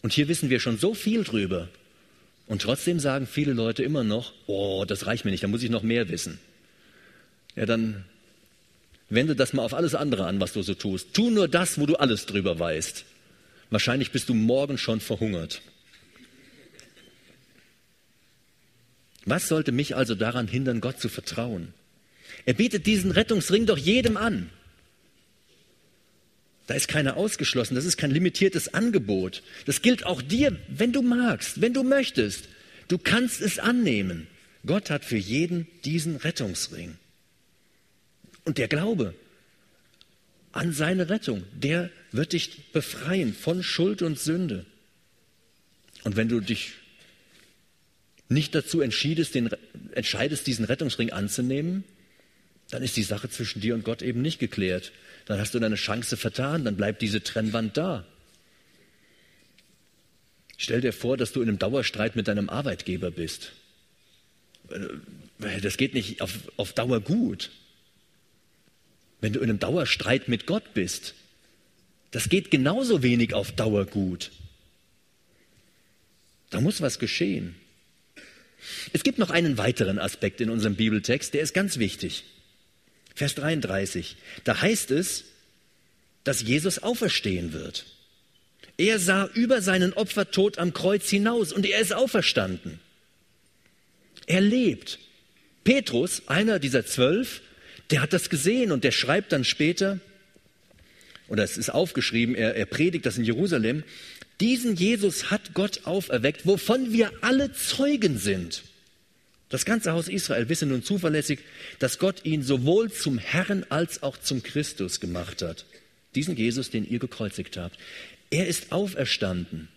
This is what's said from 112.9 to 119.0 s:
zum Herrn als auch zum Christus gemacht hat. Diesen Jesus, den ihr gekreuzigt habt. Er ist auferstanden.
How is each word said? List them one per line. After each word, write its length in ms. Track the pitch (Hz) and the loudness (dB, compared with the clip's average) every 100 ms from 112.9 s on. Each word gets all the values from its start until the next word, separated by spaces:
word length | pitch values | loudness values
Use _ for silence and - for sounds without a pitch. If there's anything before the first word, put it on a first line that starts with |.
zum 280 | - 156 123 | 0 -2 -2
Herrn 440 | - 151 190 196 - | 0 0 0 -2 -2
als 320 | 151 170 - | -2 -2 -4
auch 160 | 143 - | -6 -6
zum 240 | - 135 | -4 -4
Christus 580 | - 147 151 - 92 - | -2 -4 -4 -4 -6 -4
gemacht 440 | 90 87 85 - | -4 -6 -6 -6
hat. 220 | 85 82 - - _ _ _ 135 | -6 -8 -16 -20 _ _ _ -4
Diesen 200 | 160 143 | -2 0
Jesus, 360 | 113 120 127 | 0 0 -4
den 180 | 113 101 | -4 -2
ihr 80 | 117 | -4
gekreuzigt 580 | 123 - 107 - 92 - | -4 -4 -6 -6 -10 -8
habt. 220 | 87 - - - - - _ | -10 -12 -18 -16 -18 -20 _
Er 160 | 147 180 | -2 0
ist 240 | 170 - | -2 -2
auferstanden. 960 | 170 202 185 | -2 -2 -2